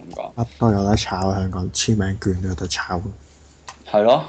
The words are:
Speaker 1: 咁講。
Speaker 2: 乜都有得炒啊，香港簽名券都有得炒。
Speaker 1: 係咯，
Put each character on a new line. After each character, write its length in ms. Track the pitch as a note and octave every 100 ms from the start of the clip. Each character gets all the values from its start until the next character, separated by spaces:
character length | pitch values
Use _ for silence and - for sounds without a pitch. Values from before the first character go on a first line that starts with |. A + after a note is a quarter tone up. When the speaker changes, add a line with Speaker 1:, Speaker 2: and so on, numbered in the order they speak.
| -
Speaker 1:
咁 40 |
講。 180 | - -
Speaker 2:
乜 120 | - A#2 -
都 120 | A#2+
有 120 | G2+
得 120 | G2 A2
炒 320 | - F#2 F#2+
啊， 100 | F#2+
香 120 | F#2+
港 200 | F#2 F2+
簽 200 | - - G#2+
名 220 | F#2+ G2
券 220 | G2+ F2+
都 60 | F#2
有 60 | F2
得 100 | F2+
炒。 340 | - - F2+ G#2 G#2 - - - _ - - -
Speaker 1:
係 140 | G#2
咯， 220 | A2 D3